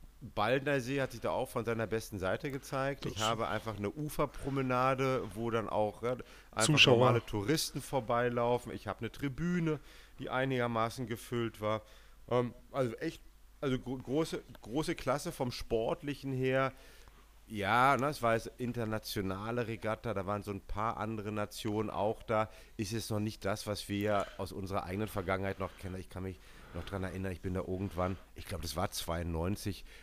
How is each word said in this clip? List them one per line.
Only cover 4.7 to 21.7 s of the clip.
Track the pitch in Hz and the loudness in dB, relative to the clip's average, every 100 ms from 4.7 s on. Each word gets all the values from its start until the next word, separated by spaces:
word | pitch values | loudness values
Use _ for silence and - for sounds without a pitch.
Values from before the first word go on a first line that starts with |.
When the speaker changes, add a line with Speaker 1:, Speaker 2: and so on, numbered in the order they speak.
| 123 131 131 135 131 101 | 4 4 4 2 2 -2
Speaker 1:
wo | 98 117 | -4 0
dann | 113 104 | 0 2
auch, | 101 107 - | 2 2 0
ja, | 120 127 - - - | -2 -2 -6 -18 -8
einfach | - | 2
Speaker 2:
Zuschauer. | 110 143 - 120 | 4 8 10 10
Speaker 1:
normale | 123 117 - | 8 6 2
Touristen | 107 101 160 - 143 | 0 2 2 0 -6
vorbeilaufen. | - 139 107 120 123 120 120 123 113 | -4 -2 2 2 2 2 2 2 -2
Ich | 98 107 | -8 -6
habe | 95 | -4
eine | 113 | -6
Tribüne, | - 143 123 175 180 160 143 - - - - | -4 -4 -2 0 2 2 0 -4 -20 -18 -10
die | - | -2
einigermaßen | 127 135 127 120 117 117 131 113 | 0 2 2 2 2 0 -2 -6
gefüllt | 117 - 120 117 - | -6 -4 -2 -2 -2
war. | 107 110 - - - - - | 0 0 -4 -20 -20 -14 0
Ähm, | 123 123 - - | 2 2 -2 -6
also | 139 123 110 | 0 0 -2
echt, | 165 - - - - - | -6 -8 -14 -20 -20 -4
also | 147 127 | -2 0
gro-, | 120 131 | -2 -6
große, | 120 143 165 170 - - | -2 0 0 -4 -10 -14
große | 104 120 - | -4 -2 -2
Klasse | 156 - 139 175 | -2 0 0 -2
vom | - 127 | -4 -2
Sportlichen | - - 113 120 165 143 139 135 | -4 0 0 2 0 -4 -6 -4
her. | 131 131 131 135 - - - - - - - - | 0 2 4 2 -2 -16 -20 -20 -20 -20 -20 -10
Ja, | 104 95 120 135 127 | -2 4 6 8 6
ne, | 143 | 2
es | 147 | 2
war | 117 | 2
jetzt | 113 - - | 2 0 -4
internationale | 120 120 110 110 - 110 95 92 107 120 113 | -4 -2 -2 -2 -4 -2 -2 -2 -2 -2 -2
Regatta, | 110 110 110 120 | -2 -2 -2 -2
da | 98 | -2
waren | 92 104 | -2 -2
so | 101 | -2
ein | 98 | -6
paar | - 104 110 - | -4 -2 -2 -2
andere | 107 110 104 | -2 -4 -2
Nationen | 107 104 - 110 | -2 -2 -2 0